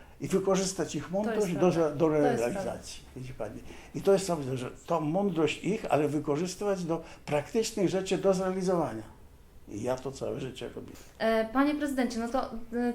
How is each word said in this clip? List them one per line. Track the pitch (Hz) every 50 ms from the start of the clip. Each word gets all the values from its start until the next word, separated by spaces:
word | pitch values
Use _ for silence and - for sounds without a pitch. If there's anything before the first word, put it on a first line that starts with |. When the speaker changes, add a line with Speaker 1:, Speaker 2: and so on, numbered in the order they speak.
| - - - -
Speaker 1:
i | 139 170
wykorzystać | 185 190 185 196 190 180 190 180 - - 156 - -
ich | 151 139
Speaker 2:
To | 156
Speaker 1:
mądrość | 180 196 214 233 220 214 208 175
Speaker 2:
jest | 175
Speaker 1:
do | -
Speaker 2:
prawda. | 180 180 143 165 165 151
Speaker 1:
za-, | 147
do | 139 170 156
Speaker 2:
To | 151
jest | 151 147 143 - 117
Speaker 1:
realizacji. | 117 120 - - 190 117 95 - - - - - -
Speaker 2:
prawda. | - - 127
Speaker 1:
Widzi | 127 127 -
pani? | - 110 107 107 - - - - - - - -
I | - -
to | 196 202
jest | 185 185
całe, | - 175 151 139 127 131
że | 123 127 120 - - -
tą | - 170 160
mądrość | 156 147 160 190 202 202 165 160 156 147 - - -
ich, | 165 208 - - -
ale | - 143 151 139
wykorzystywać | 139 151 147 151 143 147 185 175 - - 208 208 196 185 175
do | 156 165 160 - - - - -
praktycznych | - 147 147 143 - - 226 220 - - 165 175 156
rzeczy, | 170 190 190 - 196 175
do | 185 196 190
zrealizowania. | 180 190 185 185 190 180 185 185 170 156 123 110 110 110 - - - - - - - - - - - - -
I | - 104 117
ja | 123 131
to | 127 - - -
całe | - 117 107 110 135
życie | 139 127 113 - - -
robię. | - - - - - - - - - -
Speaker 2:
E, | - 226 226 220 220
panie | 220 - 262 285 294 294
prezydencie, | 294 302 285 269 269 247 226 - 220
no | 233 233
to, | - 262 -
e, | - 226 226 - - 226 240 247 240